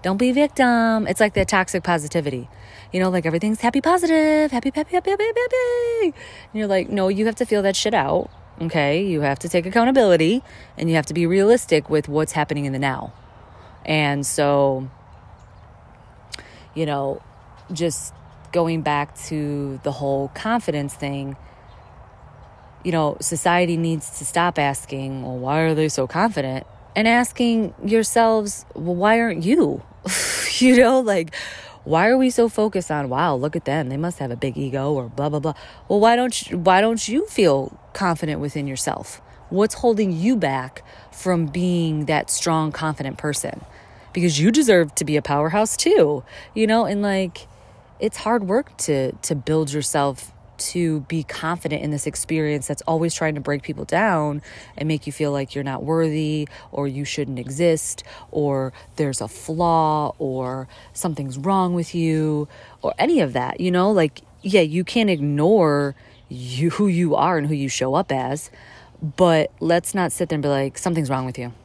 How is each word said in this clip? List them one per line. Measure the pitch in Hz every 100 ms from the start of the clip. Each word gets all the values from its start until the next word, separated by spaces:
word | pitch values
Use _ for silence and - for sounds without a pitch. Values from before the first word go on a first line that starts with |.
"Don't | 180 196
be | 247
victim." | 254 294 - 254 233 226 220 190
It's | -
like | 214
the | -
toxic | 190 196 185 185
positivity, | 175 170 147 170 147 131 117 - - - -
you | 185
know, | 185
like, | 185 165
everything's | 165 208 220
happy, | 233 269
positive, | 311 359 339 320 311 302 302
happy, | 254 269
happy, | 302 302 359
happy, | 381
happy, | 403
happy, | 440 466
happy. | 494 508 494 480 480 466 370
And | - - - -
you're | 214 208
like, | 190 -
"No, | 208 190
you | 196 220
have | 220
to | 240
feel | 208
that | 196 190
shit | 214
out, | 208 139 165 - - - -
okay? | 165 160 143 156
You | 202 156
have | 143 139
to | 165
take | 180 170
accountability, | 226 233 269 214 170 160 240 - - - -
and | 165
you | 160
have | 147
to |
be | 160 170
realistic | 190 202 240 - 156 -
with | 151 147
what's | 147 156
happening | 156 147 147
in | 143
the | 135
now." | 139 131 - - - - - - - -
And | - 156 143 143 139
so | - 143 143 139 131 131 - - - - - - - - - - - - - - - - - -
you | - 156
know, | 143 139 - - - - - -
just | 156 165 - - - - - -
going | 175 165 165
back | 151 147 147 - -
to | 151 147 143 139 135
the | 147
whole | 143 139 139 139
confidence | - 220 233 - 147 143
thing, | - 143 139 139 135 - - - - - - - - - - - - - -
you | 180
know, | 165 147 -
society | - 160 180 175 175 165
needs | 165 160 - -
to |
stop | - 170 175 165
asking, | 143 135 - 135 135 135
"Well, | 131 127
why | 127 151
are | 160
they | 156 156
so | - 131
confident?" | 160 220 180 135 131 - - - -
and | 220
asking | 240 240 - 240 226 208 -
yourselves, | 202 226 214 233 226 220 202 - -
"Well, | - 165
why | 175 208 226
aren't | 233 165
you?" | 165 311 151 - - -
<laughs> | - - - - - -
You | 254 247
know, | 233 262
like, | 233 196 165 - - - - -
why | - 160 208
are | 262
we | 262
so | 240 233
focused | - 214 190 175
on, | 151 135
"Wow, | 127 170 131
look | 147 165
at |
them, | - 151 131
they | 135
must | 170 -
have | 135
a | 120
big | 135 120
ego," | 139 135 139
or | 143 117
blah, | 120 147
blah, | 147
blah? | 151 147 - - -
Well, | 202
why | 220 240
don't | 247 - -
you, | 180
why | 170 185
don't | 220 226 -
you | 254 427
feel | - 180 135 131 - -
confident | - 185 165 151 147
within | 143 147 143
yourself? | 131 - - - - - - -
What's | 180 220
holding | - 247 214 202
you | 160 202 247
back | 156 135 131 - - - -
from | - 185 175 156
being | 165 180 175 165 151 147
that | 147 -
strong, | - 170 160 156
confident | - 160 151 139 -
person? | 151 147 - - - - - - -
Because | 180 175 143
you | 175
deserve | 254 262 185 156 -
to |
be | 147 147
a |
powerhouse | - 143 156 196 220 -
too, | 330 415 151 143 - - -
you | 220 220
know? | 226
And, | 196 202
like, | 202 190 185 - - - - - _ -
it's | 214 -
hard | 214 233 185
work | 220 285 -
to, | - 139 131
to | - -
build | 147 127 156 151
yourself | 147 135 156 139 127 - - - -
to | - 180 165 156
be | 135 165
confident | 147 - 160 175 - 151
in | 147
this | 147 151
experience | - - 160 151 147 -
that's | 143
always | - 160 170
trying | - 160
to | 151
break | 147 143
people | - 147 143
down | 170 214 170 151 147 - - - -
and | 156
make | 151 -
you |
feel | 139 147
like | 143 135
you're | 139
not | 139 131
worthy | 143 165 160 151 151 151 147 - -
or | - 143
you | 135
shouldn't | 143 - 139 127
exist | 127 135 170 160 - - - - -
or | 156 143 135 131 - - -
there's | 143 131
a | 104
flaw | - - 160 175 165 156 151 147 -
or | 139 131 127 131 131 - -
something's | - 175 156 135 131
wrong | 156 196 180
with | 175 165
you | 175 165 156 156 151 151 - - -
or | - -
any | 247 320
of | 143
that, | 127 123 -
you | 180
know? | 180 196
Like, | 202 156 - - -
yeah, | 190 196
you | 156 165
can't | 175 240 214
ignore | 165 143 147 160 214 160 143 143 139 - - _
you, | 127 123 127 165
who | - 208
you | 170 170 151
are | 156 170
and | 147
who |
you | 151 135
show | - 131
up | 147 196
as, | 135 127 147 - - - - - -
but | 156 - 180 160 147 -
let's | 165 170 -
not | 196 165
sit | - 175
there | 156
and |
be | 143
like, | 139 135 -
"Something's | 180 165 135
wrong | 131 127
with | 123
you. | 120 110